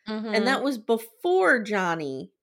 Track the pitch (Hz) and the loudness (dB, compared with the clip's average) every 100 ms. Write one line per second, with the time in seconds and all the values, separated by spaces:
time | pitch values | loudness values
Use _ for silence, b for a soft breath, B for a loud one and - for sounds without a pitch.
0 | - 220 220 214 240 269 262 247 - 226 | -10 -8 -2 0 0 0 -2 -2 -2 -2
1 | - _ 349 370 370 254 208 202 180 165 | -4 _ 2 4 4 4 2 -2 0 -2
2 | 147 131 180 _ | -4 -8 -12 _